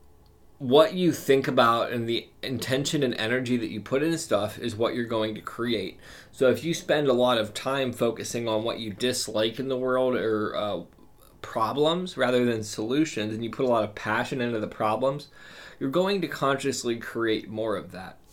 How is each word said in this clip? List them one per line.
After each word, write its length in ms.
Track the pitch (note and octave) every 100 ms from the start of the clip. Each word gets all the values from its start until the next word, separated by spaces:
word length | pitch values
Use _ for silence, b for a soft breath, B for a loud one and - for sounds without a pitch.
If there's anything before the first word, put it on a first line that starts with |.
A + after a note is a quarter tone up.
| - - - - - -
what 380 | C3 C#3 D#3
you 180 | F#3 F3
think 340 | - - C3+ C#3
about 460 | C3 A#2 A#2 G#2
and 160 | A#2+ A#2
the 200 | A#2 - -
intention 600 | A#2+ A#2+ - C3+ C#3 D3+
and 100 | C3 -
energy 420 | A2 B2+ A#2+ B2
that 100 | A2
you 140 | G#2+
put 200 | G2+ C#3
in 140 | D#3+ D#3+
stuff 420 | - G2+ G#2+ -
is 160 | A#2
what 200 | G#2 A2+
you're 100 | B2
going 300 | A2+ A2+ A2
to 80 | G#2+
create. 560 | - - A#2+ A2 F#2 - B B B
So 160 | - C3
if 160 | A2
you 80 | E3
spend 340 | E3 - D3+ C#3+
a 60 |
lot 240 | B2 B2 A#2
of 160 | G#2+
time 400 | - C3 C3+ C3
focusing 560 | A#2+ A#2 A2 A2 A#2+ A#2
on 160 | A2
what 160 | A2+ -
you 100 | A2
dislike 720 | G2 B2 A#2+ - G#2+ A2+ A2
in 80 | C3
the 80 | B2+
world 380 | B2+ B2+ C3
or, 420 | B2+ G#2+ G#2+ G#2+ -
uh, 240 | G#2 F2+ - - - - - -
problems 760 | - A#2+ A2 B2+ D3+ F3 F3+ -
rather 300 | B2 B2 B2
than 160 | A2
solutions, 720 | G#2+ - A2 C#3+ D#3 A2 G#2+
and 100 | A2
you 60 | A#2
put 160 | A2 C3
a 20 |
lot 160 | A2+
of 100 | G#2+
passion 460 | - A2 A2+ B2 C3+
into 180 | A#2+ A#2
the 80 | G#2
problems, 600 | - A2 A2 C3 C#3+ - B B B B -
you're 120 | C#3
going 320 | D#3 F#3+ G3+
to 60 | E3
consciously 680 | - C#3 C3+ C#3 B2 A#2+ A#2
create 540 | G#2+ A#2+ A2+ A2 -
more 260 | G#2+ A2+ G2
of 160 | E2
that. 240 | - - - B